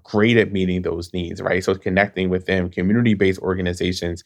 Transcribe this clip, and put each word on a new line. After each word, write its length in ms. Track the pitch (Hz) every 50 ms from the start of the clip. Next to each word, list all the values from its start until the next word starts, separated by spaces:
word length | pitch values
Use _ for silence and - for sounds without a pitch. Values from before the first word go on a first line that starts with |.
| _
great 340 | - - 104 104 120 120
at 140 | 113 101 95
meeting 300 | 101 95 92 92 90 92
those 320 | 90 82 82 85 87 - -
needs, 280 | 90 87 85 87 92
right? 220 | 95 95 90 92 92
So 100 | - 95
connecting 540 | 92 - 101 92 95 101 101 - 92 95 92
with 160 | 90 92 92
them, 240 | - 95 95 90 87
community-based 680 | - 101 90 95 107 120 120 117 104 95 101 95 92 -
organizations 840 | - 95 90 92 90 90 90 87 90 90 90 - 87 87 87 87 -